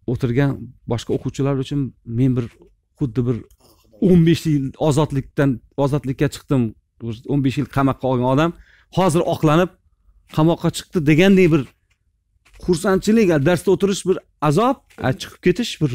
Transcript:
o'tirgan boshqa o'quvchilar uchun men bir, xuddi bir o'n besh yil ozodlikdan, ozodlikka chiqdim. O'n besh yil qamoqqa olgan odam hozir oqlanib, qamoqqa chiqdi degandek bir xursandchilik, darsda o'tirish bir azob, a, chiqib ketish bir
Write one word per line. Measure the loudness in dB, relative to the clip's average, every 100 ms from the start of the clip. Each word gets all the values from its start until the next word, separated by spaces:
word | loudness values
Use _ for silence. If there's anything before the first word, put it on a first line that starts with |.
| -8
o'tirgan | -4 -2 0 -2 -2 -10 -16 -8
boshqa | -8 -4 -6
o'quvchilar | -6 -4 -4 -4
uchun | -4 -6 -6 -10 -8 -2
men | 0 0
bir, | -4 -12 -20 _ _ -8
xuddi | -6 -4 -4
bir | -4 -8 _ _ _ _ _ 4
o'n | 6 6
besh | 2 0
yil | -2 -2 -2 0
ozodlikdan, | 2 0 -2 -6 -2 0 -2 -6 -2 -2
ozodlikka | -2 -4 -2 -4 -4
chiqdim. | -2 0 0 -4 _ _ -12 -10 -4
O'n | -2 -2
besh | -2
yil | -4 -2
qamoqqa | -2 0 -2
olgan | -2 0 2
odam | 0 -4 -16 _ _ -2
hozir | 0 0 -2
oqlanib, | -2 2 2 0 _ _ _ _ _ _ 0
qamoqqa | 0 0 -2 -6
chiqdi | -6 -2 2
degandek | 4 4 4 4
bir | 2 -2 _ _ _ _ _ _ _ _ -8
xursandchilik, | -4 -2 0 0 2 2 2 2 2
darsda | 0 0 0
o'tirish | 0 -2 -4
bir | -4 -6 _ 0
azob, | 2 0 -2 _ -8 -6
a, | -6
chiqib | -10 -4 -2
ketish | -2 -4 -4
bir | -4